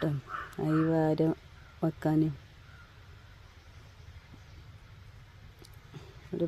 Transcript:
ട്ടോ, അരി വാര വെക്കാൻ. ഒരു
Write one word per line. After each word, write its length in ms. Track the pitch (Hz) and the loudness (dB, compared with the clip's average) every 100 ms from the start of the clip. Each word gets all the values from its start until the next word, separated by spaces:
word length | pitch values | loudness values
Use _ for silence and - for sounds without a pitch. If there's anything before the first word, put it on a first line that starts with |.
ട്ടോ, 100 | 156 143 - - - - 156 | 0 0 -4 -10 -8 -2 2
അരി 180 | 156 160 | 4 4
വാര 300 | 160 156 156 160 - - - - - | 4 4 6 4 2 -6 -20 -16 -2
വെക്കാൻ. 400 | 165 - 156 156 156 139 - - - - - - - - - - - - - - - - - - - - - - - - - - - - - - - - - - - - - - - | 0 2 4 4 4 0 -12 -20 -20 -20 -20 -20 -20 -20 -20 -20 -20 -20 -20 -20 -20 -18 -18 -18 -18 -20 -18 -18 -18 -20 -20 -20 -18 -18 -20 -20 -20 -20 -20 -20 -18 -18 -16 -16 -8
ഒരു 100 | 170 | -2